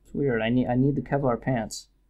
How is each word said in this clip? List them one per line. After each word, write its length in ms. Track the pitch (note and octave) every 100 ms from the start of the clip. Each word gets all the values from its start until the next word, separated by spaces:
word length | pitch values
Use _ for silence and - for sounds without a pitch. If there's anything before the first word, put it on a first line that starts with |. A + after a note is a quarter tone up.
It's 100 | _
weird. 280 | - C#3+ A#2
I 80 | A2
need, 180 | B2+ B2
I 80 | B2
need 200 | C#3 C#3+
the 60 |
Kevlar 400 | - C#3+ C3 A#2
pants. 460 | - B2+ G#2+ - - _